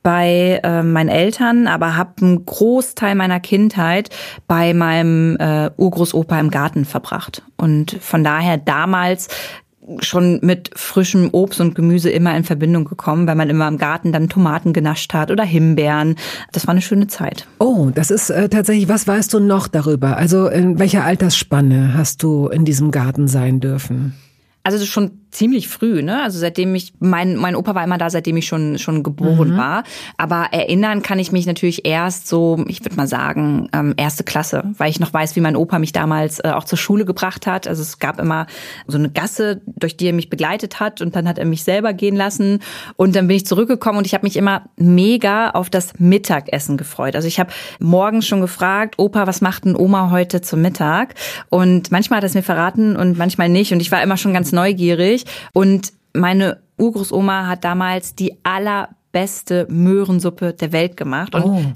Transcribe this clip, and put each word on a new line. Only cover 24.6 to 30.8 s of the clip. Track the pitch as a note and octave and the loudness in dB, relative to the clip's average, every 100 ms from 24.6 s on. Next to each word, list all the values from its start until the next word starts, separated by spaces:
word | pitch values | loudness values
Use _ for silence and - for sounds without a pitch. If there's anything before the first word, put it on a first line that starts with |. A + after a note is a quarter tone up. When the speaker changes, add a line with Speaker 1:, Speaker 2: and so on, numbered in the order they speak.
Speaker 1:
Also | F#3+ G#3 | -2 -2
das | |
ist | G3+ | -2
schon | G#3+ G3 - _ | -2 -2 -4 _
ziemlich | - A3+ C4 - | -2 0 0 -2
früh, | - A3+ F3+ | -4 -2 0
ne? | D3 A#3+ | -2 -2
Also | B3+ F3+ | -4 -6
seitdem | E3+ F3+ F#3 | -8 -4 -2
ich, | F#3 F3+ - | -2 -6 -2
mein, | F3+ F3 F#3 C#3 | 0 2 0 -2
mein | F3+ | -2
Opa | F3+ G3+ F#3+ | -2 -2 -2
war | |
immer | E3+ F3+ | -2 -2
da, | E3+ | -2
seitdem | E3 E3 E3 | -2 -2 -2
ich | D#3 | -2
schon, | D#3+ D3+ C#3+ | -2 -2 -4
schon | - D#3 | -2 -2
geboren | C#3+ D3 E3+ E3 D#3 | -2 -2 2 4 4
Speaker 2:
Mhm. | F3+ | 2
Speaker 1:
war. | C3 F#3+ - - - - | 0 -4 -6 -14 -14 -6
Aber | D#3+ E3+ E3+ | -2 -2 -2
erinnern | D#3+ - F3+ | -2 0 0